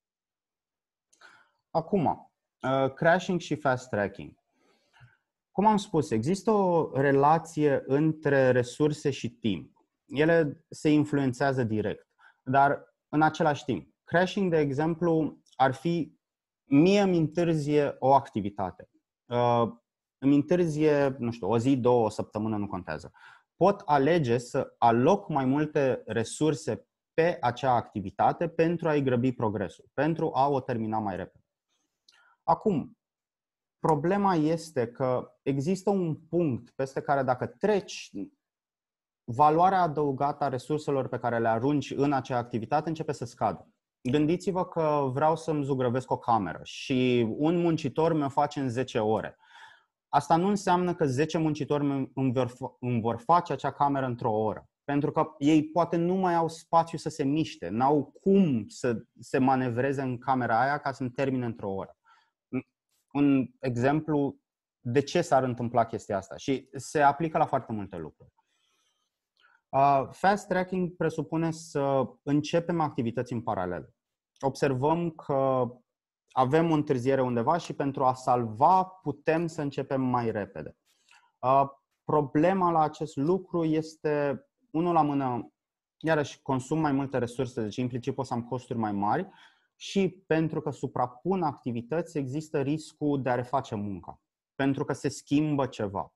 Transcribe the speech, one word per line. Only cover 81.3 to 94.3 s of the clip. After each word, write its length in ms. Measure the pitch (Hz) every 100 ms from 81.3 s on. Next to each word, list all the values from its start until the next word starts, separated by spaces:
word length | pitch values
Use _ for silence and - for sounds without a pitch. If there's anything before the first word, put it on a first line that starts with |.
| _
Uh, 260 | 123 135 139 - _ _
problema 680 | - 151 139 151 170 190 175
la 100 | 165
acest 340 | 151 151 151 -
lucru 480 | 143 185 190 170
este, 840 | 160 156 156 - 156 147 143 131 _ _ _
unul 220 | 156 175
la 80 | 170
mână, 520 | 147 139 135 120 - _ _ _ _ _
iarăși 440 | 156 156 135 -
consum 380 | - 131 - 156
mai 120 | 156
multe 260 | 135 139 127
resurse, 440 | 117 - 127 -
deci 140 | 107 101
implicit 400 | 127 123 131 127
pot 100 | 127
să 80 |
am 100 | 120
costuri 360 | 117 127 - 117
mai 120 | 110
mari 380 | 101 101 139 190 - - _ _ _
și 460 | - 196 185 - -
pentru 340 | 160 160 160
că 80 | 151
suprapun 720 | 131 135 - 123 - 175 190
activități, 760 | 160 117 131 117 120 160 170 156
există 440 | 131 143 156 151
riscul 600 | 139 151 - - 147 143
de 80 | 131
a 60 | 123
reface 400 | 120 135 127 107
munca. 460 | 104 92 - - _